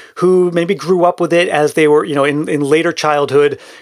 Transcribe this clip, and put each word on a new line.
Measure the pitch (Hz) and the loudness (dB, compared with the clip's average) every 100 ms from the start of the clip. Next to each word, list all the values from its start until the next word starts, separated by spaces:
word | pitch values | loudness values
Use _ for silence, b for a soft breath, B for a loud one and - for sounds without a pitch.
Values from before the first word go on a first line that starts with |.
| B B | B B
who | 180 185 180 | 0 2 0
maybe | 170 170 196 | -2 -2 -4
grew | 156 180 | -2 0
up | 175 175 | 0 0
with | 170 | 0
it | 170 - | 0 0
as | 151 147 | 0 0
they | 160 151 | 2 2
were, | 151 | 2
you | 165 | 0
know, | 143 | -2
in, | 143 147 165 | 0 -2 -4
in | 151 | -4
later | 139 160 170 | 0 0 0
childhood, | 156 151 147 139 139 143 135 B B | -2 -2 -2 0 2 0 -2 B B